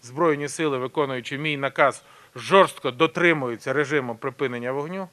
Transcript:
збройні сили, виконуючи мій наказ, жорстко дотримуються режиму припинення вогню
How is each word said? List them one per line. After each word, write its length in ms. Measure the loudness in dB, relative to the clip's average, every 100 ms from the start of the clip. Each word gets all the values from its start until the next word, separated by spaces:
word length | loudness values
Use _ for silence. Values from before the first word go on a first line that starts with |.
збройні 460 | -12 0 2 2 -4
сили, 300 | -4 -2 -2
виконуючи 600 | -4 -2 -2 -4 -6 -6
мій 180 | -4 -4
наказ, 480 | -4 2 2 2 -14 -20 -20 -14
жорстко 540 | 4 6 6 4 -6
дотримуються 840 | 2 2 4 2 2 -2 -6 -4
режиму 440 | -2 0 0 -2 -6
припинення 560 | -8 -4 -4 -4 -6
вогню 360 | -6 -6 -8 -12